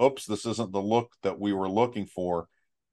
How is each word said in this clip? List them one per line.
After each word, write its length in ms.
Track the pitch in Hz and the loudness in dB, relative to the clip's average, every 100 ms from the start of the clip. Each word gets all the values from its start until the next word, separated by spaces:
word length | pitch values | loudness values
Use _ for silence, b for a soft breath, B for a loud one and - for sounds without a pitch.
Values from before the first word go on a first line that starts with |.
"Oops, 240 | 127 101 - | 2 2 -6
this 180 | 104 | -4
isn't 280 | 117 107 98 | -2 -4 -2
the 100 | 98 | -2
look 300 | 104 117 117 _ | 2 2 0 _
that 160 | 98 87 | -4 -2
we 140 | 101 | -2
were 180 | 98 95 | 0 0
looking 340 | 104 120 110 | 2 0 -2
for." 440 | 95 92 90 85 82 _ _ _ _ | -8 -4 -2 -2 -4 _ _ _ _